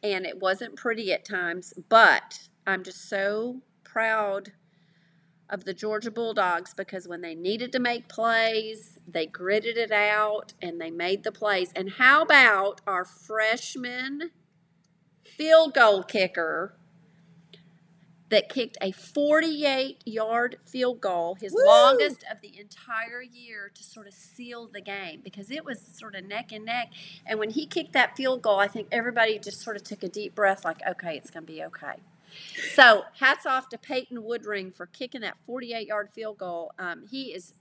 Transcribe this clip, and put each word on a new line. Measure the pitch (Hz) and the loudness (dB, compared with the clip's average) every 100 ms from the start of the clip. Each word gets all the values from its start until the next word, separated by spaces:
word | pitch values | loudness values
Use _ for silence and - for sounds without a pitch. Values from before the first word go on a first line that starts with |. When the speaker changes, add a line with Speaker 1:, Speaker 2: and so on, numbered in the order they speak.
Speaker 1:
and | 214 190 | -2 -4
it | 185 - | -6 -2
wasn't | 190 196 233 202 | 0 0 -4 -6
pretty | 247 220 208 | -4 -4 -2
at | 175 | -4
times, | - 196 175 175 175 - - | -4 -6 -6 -6 -10 -16 4
but | 226 208 131 - - - _ | 8 10 8 0 -18 -20 _
I'm | - 190 | -6 -4
just | 185 185 - | -6 -14 -8
so | 202 196 214 233 254 _ _ | -4 -2 -2 -6 -10 _ _
proud | _ - 220 220 208 196 196 - _ _ _ _ _ _ _ _ _ | _ -4 0 0 0 -4 -8 -20 _ _ _ _ _ _ _ _ _
of | 202 | -10
the | 185 | -8
Georgia | 185 214 214 226 | -8 -4 -4 -4
Bulldogs | 220 233 214 185 170 180 | -6 -4 0 0 0 -4
because | - 196 190 175 | -12 -10 -10 -10
when | 170 | -12
they | 175 | -12
needed | 160 180 220 247 | -8 -4 -4 -2
to | 254 | -2
make | 247 240 240 | -2 -4 -8
plays, | - 226 226 226 220 220 220 - - - | -4 0 2 2 0 -4 -6 -8 -8 -8
they | 165 160 | -6 -6
gritted | - 185 208 220 226 | -6 0 0 0 -4
it | 226 | 0
out | 214 208 214 214 208 - - | 2 2 2 0 -2 -6 -12
and | 175 170 | -10 -8
they | 165 | -10
made | 165 175 202 | -6 -2 -2
the | 220 | -4
plays. | 208 214 196 180 | -4 -2 0 -2
And | - 190 | -4 -8
how | 190 254 294 | 2 6 6
about | 320 294 247 202 196 - - | 8 8 8 6 2 -2 -4
our | 190 | -4
freshman | 185 - - 214 214 240 - 277 247 247 262 285 330 _ _ _ _ _ _ _ _ _ | -4 -12 -8 -2 0 0 -4 -10 -10 -8 -8 -8 -12 _ _ _ _ _ _ _ _ _
field | _ - 311 320 320 | _ -6 6 8 8
goal | 269 226 196 | 6 6 6
kicker | 185 214 185 180 160 151 190 _ _ _ _ _ _ _ _ - _ _ _ _ _ _ _ | 0 0 0 0 -4 -4 -6 _ _ _ _ _ _ _ _ -20 _ _ _ _ _ _ _
that | 214 - | 2 2
kicked | - 233 - | -4 -6 -4
a | 196 | -6
forty-eight-yard | 190 - - 294 302 330 302 285 269 269 - - 220 220 233 240 247 | -6 -8 -2 4 4 2 0 0 0 -2 -6 -10 -6 -2 0 -2 -6
field | - 254 247 240 | -12 -4 -2 -2
goal, | 202 175 170 | -4 -2 -4
his | 185 196 | -6 -6
Speaker 2:
Woo! | 359 554 | 4 8
Speaker 1:
longest | 605 571 523 294 269 - | 10 10 6 2 -2 -14
of | 208 | -18
the | 208 180 | -20 -20
entire | 208 - - 226 226 240 | -20 -20 -10 -8 -8 -12
year, | 254 240 240 220 202 | -16 -20 -18 -16 -16
to | - | -18
sort | - - 202 | -20 -20 -18
of | |
seal | 196 - - 240 240 233 | -10 -8 -8 -12 -14 -14
the | 208 | -16
game | 190 196 185 156 | -12 -12 -12 -14
because | - 202 202 | -18 -16 -12
it | 277 | -12
was | 294 240 | -10 -10
sort | - - 220 | -12 -14 -16
of | 196 | -16
neck | 185 208 240 | -10 -10 -10
and | 214 | -14
neck. | 220 240 233 - - - - | -8 -6 -6 -12 -20 -20 -8
And | 220 | -4
when | 214 | -2
he | 220 302 | -4 -4
kicked | - 302 | -6 -2
that | 277 247 - | 2 2 0
field | 262 254 | -2 -2
goal, | 226 196 | 2 2
I | 202 | 2
think | 226 208 | -2 -4
everybody | 233 233 240 226 214 | -2 -2 0 0 0
just | 202 190 | -6 -12
sort | - 208 | -10 -10
of | |
took | - 202 | -10 -10
a | 190 | -10
deep | 208 208 - | -8 -10 2
breath, | 202 196 | 2 2
like, | 165 160 - | -4 -6 -6
"Okay, | 175 175 151 | -6 -8 -8
it's | - | -10
gonna | 170 | -12
be | 165 156 | -16 -14
okay." | 160 - 147 - _ _ _ - - - - - | -14 -14 -14 -14 _ _ _ -20 -16 -10 0 8
So | 254 214 - - | 10 10 4 0
hats | 262 294 | 2 2
off | - 262 262 | 0 -4 -4
to | 226 | -16
Peyton | - 262 254 247 | -6 -6 -6 -12
Woodring | 220 233 208 208 185 | -8 -8 -6 -8 -8
for | 180 180 | -14 -18
kicking | - 254 254 | -14 -14 -10
that | 208 - | -12 -12
forty-eight-yard | - 247 247 233 214 214 208 | -12 -12 -10 -10 -6 -6 -6
field | - 220 202 | -10 -12 -10
goal. | 185 170 165 - | -10 -10 -12 -10
Um, | 180 165 202 | -10 -10 -12
he | 262 262 | -12 -12
is | 165 - _ | -12 -14 _